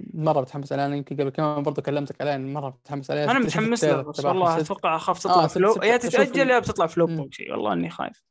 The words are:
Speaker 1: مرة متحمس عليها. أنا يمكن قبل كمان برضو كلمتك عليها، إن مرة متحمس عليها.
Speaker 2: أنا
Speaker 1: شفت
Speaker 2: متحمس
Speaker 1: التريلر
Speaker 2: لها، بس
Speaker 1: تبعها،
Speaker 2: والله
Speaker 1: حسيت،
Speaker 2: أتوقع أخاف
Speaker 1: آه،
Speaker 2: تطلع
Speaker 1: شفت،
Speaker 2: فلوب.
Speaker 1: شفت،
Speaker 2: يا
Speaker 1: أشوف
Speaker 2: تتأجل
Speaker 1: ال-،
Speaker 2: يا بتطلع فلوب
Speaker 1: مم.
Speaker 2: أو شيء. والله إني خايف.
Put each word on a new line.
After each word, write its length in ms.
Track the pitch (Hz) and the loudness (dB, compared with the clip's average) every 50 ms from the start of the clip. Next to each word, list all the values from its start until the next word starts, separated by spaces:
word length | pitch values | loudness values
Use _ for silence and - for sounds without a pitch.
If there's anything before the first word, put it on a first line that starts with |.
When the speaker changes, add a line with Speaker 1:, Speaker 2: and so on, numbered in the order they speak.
| - - - | -12 -10 -6
Speaker 1:
مرة 260 | 160 151 156 151 143 | 0 0 2 2 2
متحمس 320 | 127 - - 143 139 - | 0 -2 -8 -12 -8 -4
عليها. 140 | 139 139 139 | -2 -2 -2
أنا 100 | 143 143 | -2 -2
يمكن 200 | 143 135 - 139 | -4 -6 -6 -4
قبل 120 | 143 143 139 | -2 -2 -2
كمان 340 | 135 - 156 151 151 147 | 0 0 -2 0 0 0
برضو 200 | 143 151 143 143 | -2 -2 -4 -2
كلمتك 380 | - 147 143 147 143 135 - - | -4 -2 -2 -2 -4 -6 -8 -6
عليها، 160 | 135 147 143 | -4 -4 -2
إن 160 | 135 131 135 | -4 -4 -6
مرة 160 | 139 147 143 131 | -6 -6 -8 -8
متحمس 420 | 131 _ _ - 147 139 135 139 | -10 _ _ -10 -10 -8 -6 -4
عليها. 140 | 143 147 147 | -2 0 2
Speaker 2:
أنا 80 | 185 | 2
Speaker 1:
شفت 140 | 247 269 233 | 2 2 2
Speaker 2:
متحمس 380 | - 160 165 - 226 233 - 160 | 0 0 0 0 0 0 2 2
Speaker 1:
التريلر 180 | 151 143 139 | 2 2 2
Speaker 2:
لها، 80 | 131 147 | -2 -6
بس 60 | - | -6
Speaker 1:
تبعها، 160 | - 139 143 | -2 0 0
Speaker 2:
والله 220 | - 185 180 170 165 | 2 2 2 2 2
Speaker 1:
حسيت، 100 | 165 156 | 0 -2
Speaker 2:
أتوقع 320 | 156 196 - - 175 160 | -4 -4 -4 -2 -2 -2
أخاف 300 | 160 - 196 175 - - | 0 0 -2 -2 -2 0
Speaker 1:
آه، 40 | 180 | 4
Speaker 2:
تطلع 160 | 180 175 156 | 4 4 4
Speaker 1:
شفت، 80 | 151 - | 4 2
Speaker 2:
فلوب. 200 | 180 190 208 220 | 4 4 4 4
Speaker 1:
شفت، 100 | - - | 4 4
Speaker 2:
يا 120 | 214 240 | 2 2
Speaker 1:
أشوف 140 | 240 247 185 | 2 2 2
Speaker 2:
تتأجل 320 | - 262 277 262 247 277 | 2 2 2 4 2 2
Speaker 1:
ال-، 80 | 262 254 | 4 4
Speaker 2:
يا 80 | 247 240 | 4 2
بتطلع 280 | - 226 214 196 170 | 2 0 0 0 0
فلوب 240 | 165 - 175 170 165 | 0 2 2 2 2
Speaker 1:
مم. 80 | 165 156 | 0 -4
Speaker 2:
أو 120 | 139 135 | -6 -8
شيء. 220 | - - - - | -12 -14 -10 -6
والله 200 | - - - - | -6 -2 -2 0
إني 180 | 185 175 170 170 | 0 -2 -2 -4
خايف. 340 | - - - - - _ _ _ | -6 -8 -8 -8 -10 _ _ _